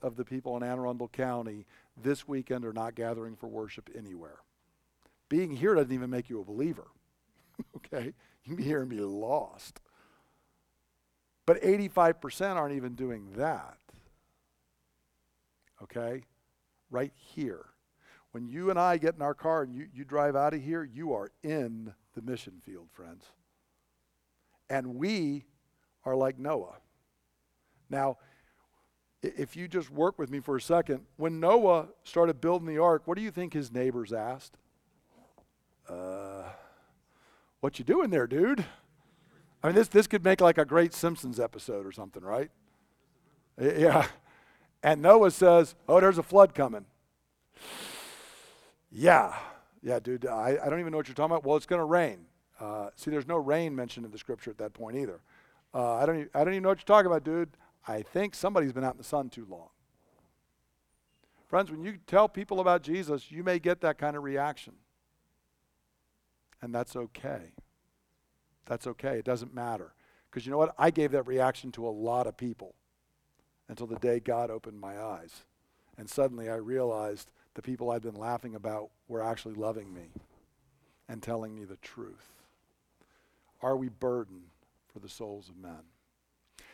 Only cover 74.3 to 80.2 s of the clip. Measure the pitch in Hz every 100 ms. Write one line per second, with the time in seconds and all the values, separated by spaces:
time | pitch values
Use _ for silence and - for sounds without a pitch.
74.3 | 117 120 110 113 104 98 101 110 90 82
75.3 | - _ _ _ _ _ - 104 - 135
76.3 | 120 113 113 110 131 123 107 107 104 -
77.3 | _ _ - 127 127 120 117 113 104 113
78.3 | 120 123 107 107 107 107 _ - 113 113
79.3 | 113 113 107 107 110 98 87 85 -